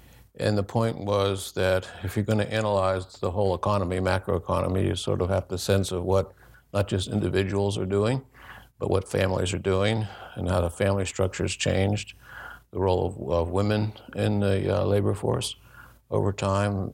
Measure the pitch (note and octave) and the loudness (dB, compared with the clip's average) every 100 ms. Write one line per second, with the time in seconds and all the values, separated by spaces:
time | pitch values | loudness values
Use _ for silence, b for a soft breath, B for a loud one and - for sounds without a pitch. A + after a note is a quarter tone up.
0 | B B B - G#2+ G#2 F#2+ A#2 A2+ - | B B B -2 0 0 0 0 0 0
1 | G2+ G2+ G2 F#2+ - F#2+ F#2+ F#2 - - | 0 2 2 0 -4 0 2 2 -2 -8
2 | G2 G#2+ G2+ G#2+ - A2 G#2+ G2 F#2+ F#2+ | -4 -2 0 0 0 0 2 2 2 0
3 | F#2 - G2 F#2 F#2+ F2 G2+ G2+ F2 F#2 | -4 -6 -2 0 2 2 2 2 2 0
4 | F#2 F#2+ - F2+ G2 F2+ F2+ F#2 F#2+ F#2 | 2 0 0 -2 0 0 2 2 0 0
5 | - F#2+ F2+ F#2+ - F2+ - G2 F2+ F#2 | -2 0 2 0 -2 -4 2 2 2 -2
6 | F2+ G2 F#2 B B B B G2+ F#2+ G2 | 2 2 0 B B B B -2 0 0
7 | F#2+ G#2 F#2+ F#2 F#2+ G2 G2+ G#2 F#2+ G2+ | 0 0 0 0 0 0 0 0 0 2
8 | G#2+ C3+ - B B B B - - F#2+ | 2 0 -4 B B B B -8 0 0
9 | - G2 F#2+ F#2 F#2 F#2+ F#2+ F#2+ G2+ A2 | 0 0 2 0 -2 -2 0 2 2 0
10 | G#2 B B - F2+ F2+ F2 - G2+ G2 | -2 B B -6 -2 0 0 0 0 0
11 | F2+ - F#2+ - F#2 - - F#2 G2 G#2+ | -2 -2 -2 0 -4 -2 0 2 2 0
12 | - B B B B B _ F#2+ F#2+ F#2 | -6 B B B B B _ -2 2 2
13 | F#2 F2 C#2 E2+ E2+ F2+ G#2 G#2+ G#2+ - | 0 -4 -2 0 0 0 2 0 0 -6
14 | - - G#2+ G#2 G2 G2 G2 F#2+ F#2+ G2+ | -10 -4 0 2 2 2 2 0 2 2
15 | G2+ G2+ A2 A#2 - - B B B B | 2 0 -2 -2 -4 -10 B B B B
16 | - G#2 G2+ G2 G2+ G2 G2+ G2+ G2 | -4 0 0 0 0 2 2 0 -4